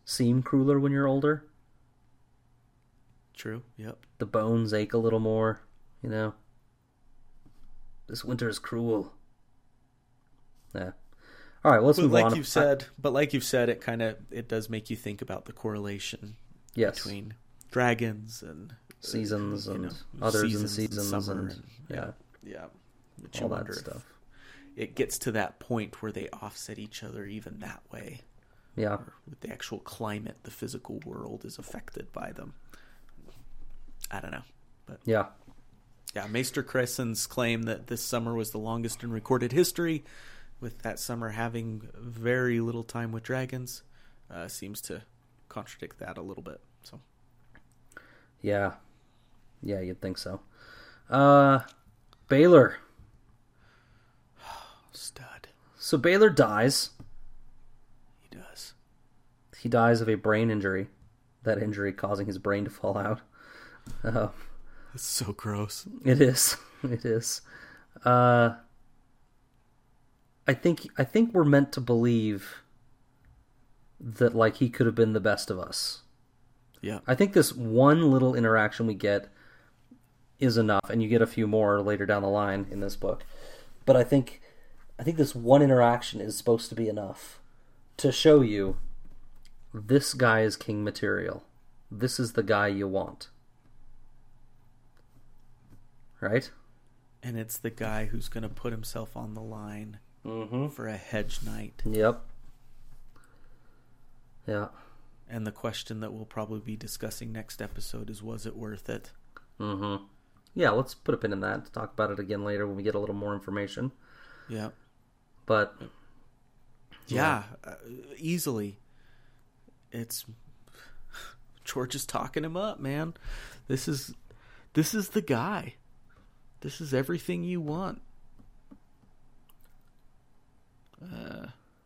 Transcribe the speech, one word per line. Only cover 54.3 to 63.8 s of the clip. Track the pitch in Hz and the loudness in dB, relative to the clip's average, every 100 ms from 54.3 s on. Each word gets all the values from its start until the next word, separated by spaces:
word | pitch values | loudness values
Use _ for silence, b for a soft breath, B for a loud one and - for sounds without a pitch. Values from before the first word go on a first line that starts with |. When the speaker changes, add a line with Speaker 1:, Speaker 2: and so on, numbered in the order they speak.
| _ | _
Speaker 2:
<sighs> | - - - - _ | -18 -18 -18 -20 _
Stud. | - - - 127 - - _ _ - | -16 -16 -16 -18 -20 -20 _ _ -12
Speaker 1:
So | - 151 | 0 2
Baylor | 170 196 214 | 6 8 8
dies. | 147 113 107 127 - - - - - - - - - - - - - - _ | 8 4 6 4 4 -2 -8 -18 -14 -14 -16 -18 -20 -20 -20 -20 -20 -20 _
Speaker 2:
He | - - | -20 -20
does. | - - - - _ _ _ _ _ _ _ - | -18 -18 -18 -20 _ _ _ _ _ _ _ -8
Speaker 1:
He | 120 | 2
dies | 120 117 113 | 6 6 6
of | 113 | 4
a | 107 | 2
brain | 110 107 113 | 4 4 4
injury. | 107 98 95 107 _ - _ _ _ | 2 0 0 -4 _ -20 _ _ _
That | 113 101 | -2 0
injury | 107 101 101 | 0 -2 -4
causing | 95 101 101 101 | -2 -2 -2 -4
his | 92 | -4
brain | 101 101 101 | 0 0 -2
to | |
fall | - 101 101 | -4 -2 -2
out. | 104 107 - B B B B B | -2 -4 -8 B B B B B